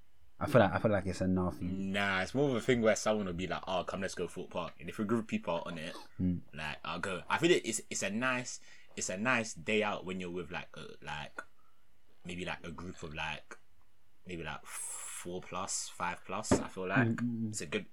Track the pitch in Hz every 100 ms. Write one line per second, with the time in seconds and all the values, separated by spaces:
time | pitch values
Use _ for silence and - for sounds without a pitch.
0 | - - - - - 127 98 92 117 101
1 | 90 87 92 92 90 - 90 95 98 98
2 | 101 95 95 127 143 120 - 123 110 101
3 | 110 107 95 85 90 80 - 92 85 95
4 | 92 - 85 - 87 92 80 - 80 -
5 | 104 113 110 107 95 85 - 82 80 -
6 | - - 92 85 - 78 76 - - 82
7 | 101 90 - 104 170 165 - 110 - 101
8 | 98 107 131 127 127 - - - - -
9 | - 92 113 123 110 - 82 107 104 95
10 | 90 92 90 90 80 85 - - - -
11 | 76 76 71 - - - - - - -
12 | - - 90 90 87 78 87 76 90 -
13 | 82 76 80 76 - - - - - -
14 | - - 90 87 78 73 - - - -
15 | - - 87 90 - 90 98 - - -
16 | 87 90 - 98 110 101 - 95 92 101
17 | 113 113 120 113 113 107 78 104 87